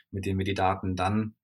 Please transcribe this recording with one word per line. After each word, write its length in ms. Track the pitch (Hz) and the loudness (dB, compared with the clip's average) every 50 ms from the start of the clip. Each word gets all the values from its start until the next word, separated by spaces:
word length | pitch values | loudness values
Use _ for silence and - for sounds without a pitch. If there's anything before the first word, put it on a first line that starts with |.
| - _ | -16 _
mit 160 | - 98 95 | -8 -6 -2
denen 140 | 98 98 95 | -2 0 0
wir 40 | 95 | 0
die 100 | 98 95 | 0 0
Daten 420 | 95 95 92 95 92 - 95 92 | 2 2 2 2 0 -2 -4 -2
dann 400 | 90 92 95 107 110 110 107 - _ | 0 0 2 2 0 0 -2 -6 _